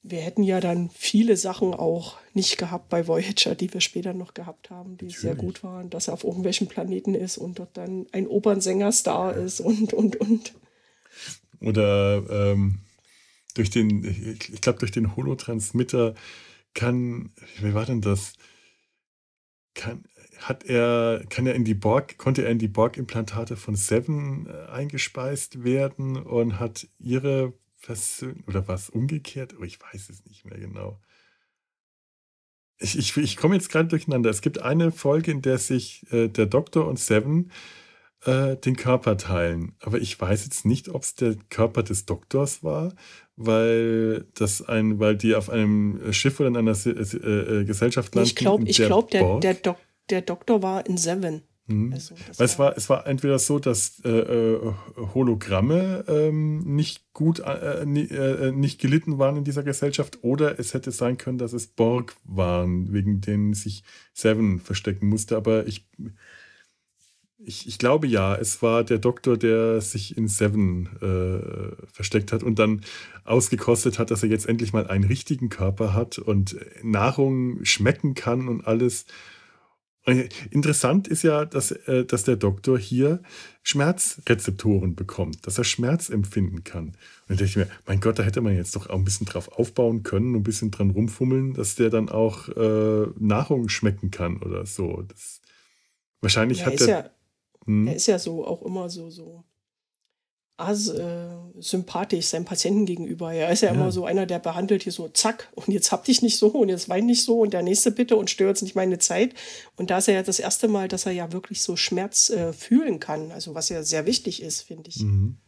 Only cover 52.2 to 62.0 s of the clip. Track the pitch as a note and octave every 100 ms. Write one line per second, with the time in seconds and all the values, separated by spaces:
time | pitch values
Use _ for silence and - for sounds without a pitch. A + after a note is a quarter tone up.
52.2 | - - B2 - C#3 - - D#3 - C3+
53.2 | C#3+ C3+ - D3 C3+ A2 - - B2+ A2+
54.2 | - A#2+ A2+ A2+ A2+ G2 - - A2 B2+
55.2 | B2+ A2 - F#2+ A2+ E3 F#3+ F#3 - D3+
56.2 | D#3 D3+ D#3 D3+ E3 C#3+ D#3 - _ -
57.2 | D#3 E3 - - D#3 D3 D3 C#3+ D3 C#3+
58.2 | C3+ C3+ C3 C3+ C#3 - C3 D3+ D#3+ C#3
59.2 | C3+ D3 C#3+ C#3+ C#3+ C#3 C#3+ C3+ C#3 -
60.2 | A#2 C#3 D3+ - A#2 C3 C3 B2+ B2 B2+
61.2 | - B2+ A#2+ A#2+ - - A2+ B2